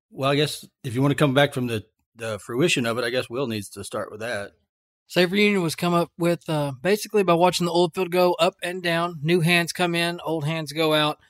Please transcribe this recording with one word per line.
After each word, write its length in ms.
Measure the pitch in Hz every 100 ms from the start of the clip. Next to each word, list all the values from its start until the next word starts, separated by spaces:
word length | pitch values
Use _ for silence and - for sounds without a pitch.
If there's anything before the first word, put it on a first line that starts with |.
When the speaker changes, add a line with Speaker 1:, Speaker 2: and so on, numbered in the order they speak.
| _
Speaker 1:
well, 200 | - 135
I 60 | 143
guess 300 | 147 - - _
if 100 | 135
you 60 | 117
wanna 140 | 139
come 180 | 135 151
back 220 | 131 143
from 120 | 131 120
the, 160 | 113 - _ _
the 240 | 113 113 104
fruition 460 | - 123 170 143
of 140 | 117 113
it, 60 |
I 60 | 120
guess 200 | 127 120
Will 160 | 117 131
needs 220 | 107 101
to 120 | 101
start 260 | 95 110 101
with 100 | 104
that. 320 | 113 107 101 _ _ _ _ _ _
Speaker 2:
Safer 280 | 175 180 202
Union 260 | 208 202
was 120 | 170
come 200 | - 175
up 160 | 175 170 -
with, 300 | 170 170 -
uh, 220 | 151 143 123
basically 400 | 175 208 - 214
by 100 | 180
watching 300 | 170 180 175
the 80 | 170
oil 180 | 170 175
field 160 | 190 180
go 240 | 180 180
up 200 | 170 170 -
and 200 | 175 180
down. 360 | 175 165 175 165
New 180 | 151 175
hands 320 | 165 175 165
come 220 | - 180
in, 260 | 170 170 175
old 240 | 151 160
hands 280 | 147 165 147
go 200 | 147 160
out. 260 | 151 151 - _